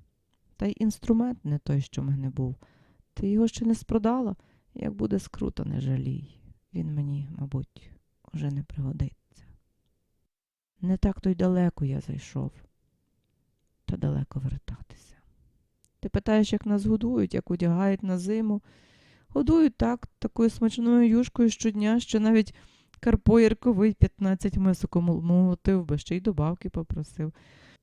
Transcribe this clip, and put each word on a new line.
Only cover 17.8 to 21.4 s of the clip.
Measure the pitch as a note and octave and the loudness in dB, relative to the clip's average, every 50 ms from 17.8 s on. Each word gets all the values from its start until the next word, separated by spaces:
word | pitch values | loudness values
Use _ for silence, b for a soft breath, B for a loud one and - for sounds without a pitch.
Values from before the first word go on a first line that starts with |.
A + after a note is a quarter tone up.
| G3 G3 G3 F#3+ G3+ | 2 0 0 -2 -2
на | F#3+ F#3 F3+ | -4 -4 -4
зиму. | F3+ F#3+ G#3+ A3 A3 G#3+ G#3 G#3 b b b b b b b b b b b b b b | -2 -4 -4 -2 -2 -2 -4 -4 b b b b b b b b b b b b b b
Годують | - C4+ C4 C4 D#4+ E4 D#4+ C4 - | -2 -2 2 4 4 4 4 4 2
так, | - A#3 A#3 A#3+ A#3+ - - _ - | 0 -2 -2 -2 -4 -6 -14 _ -10
такою | - - - - A3+ A3+ | -10 -6 -2 0 0 0
смачною | - - A#3 A3+ - A#3+ A#3 A#3 A#3+ A#3+ A#3 A3+ | 0 0 -2 -2 0 0 2 4 6 6 6 6
юшкою | A3+ A#3+ B3 - - - | 4 4 2 0 0 2